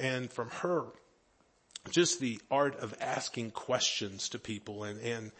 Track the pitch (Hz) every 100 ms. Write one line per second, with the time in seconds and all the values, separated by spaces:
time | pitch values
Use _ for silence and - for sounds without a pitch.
0 | 131 127 123 - 117 - 175 170 107 -
1 | - _ _ _ _ _ _ - - 165
2 | 170 - 127 107 - 139 143 - 107 -
3 | 131 131 - 127 113 - - 123 - -
4 | 104 95 - 117 - 104 - 104 104 107
5 | 117 117 107